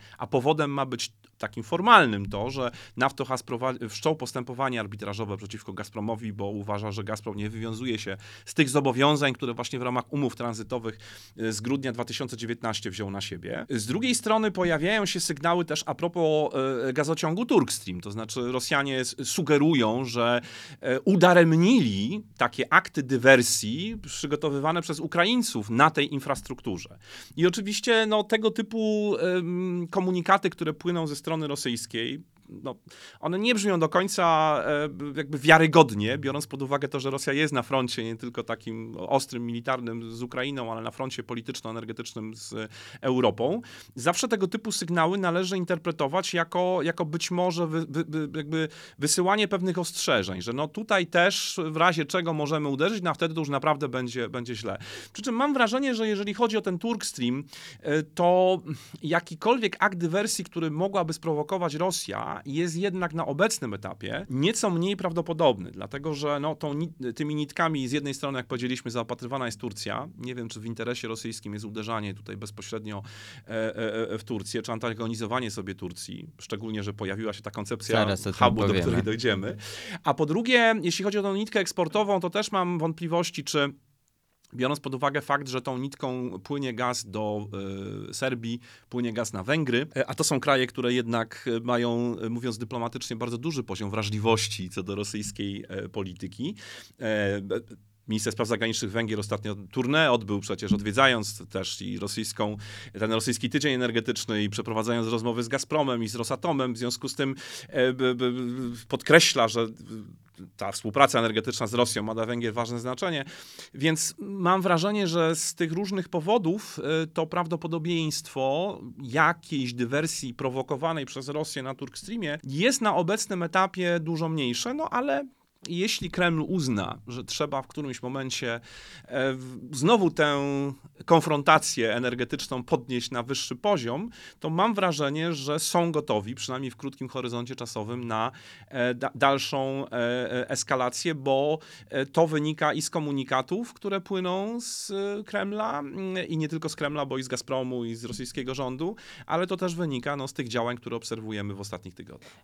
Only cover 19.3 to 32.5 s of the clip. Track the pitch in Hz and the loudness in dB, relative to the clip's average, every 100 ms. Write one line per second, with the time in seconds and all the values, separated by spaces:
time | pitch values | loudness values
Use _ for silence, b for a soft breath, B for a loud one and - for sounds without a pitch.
19.3 | - 147 147 151 147 110 120 131 117 117 | -2 4 6 8 6 4 2 -2 0 2
20.3 | 120 B B B B 127 131 - 190 180 | 2 B B B B 0 2 4 8 10
21.3 | 175 170 160 185 254 123 98 110 208 - | 10 10 8 8 8 6 2 0 -2 -6
22.3 | - 123 - 123 170 - 156 127 131 131 | 0 0 2 4 4 4 -4 0 6 10
23.3 | 131 120 - 107 135 208 226 - - 143 | 10 10 2 0 -2 -4 -6 -10 -6 -2
24.3 | 147 156 139 151 170 165 151 156 170 185 | 0 0 0 2 0 -2 -4 0 4 4
25.3 | 247 233 113 104 117 156 160 143 143 139 | 4 2 -2 0 6 6 6 0 0 -2
26.3 | 131 - 131 120 90 - - B B B | -4 -4 -8 -4 -4 -6 -18 B B B
27.3 | - 175 196 202 208 240 226 220 214 208 | 4 4 4 -2 -2 4 4 4 2 4
28.3 | 220 220 220 202 226 214 214 208 160 175 | 2 2 0 -2 0 2 2 2 2 2
29.3 | 180 170 180 185 175 170 196 185 180 165 | 2 0 -2 -2 -2 -2 0 2 2 4
30.3 | 196 180 - 156 147 175 175 156 143 - | 4 4 -2 -4 -2 -2 0 -2 -4 -4
31.3 | 160 151 139 135 117 - 113 117 143 - | -2 -2 -2 -2 -4 -4 -4 -4 -6 -12
32.3 | _ - | _ -18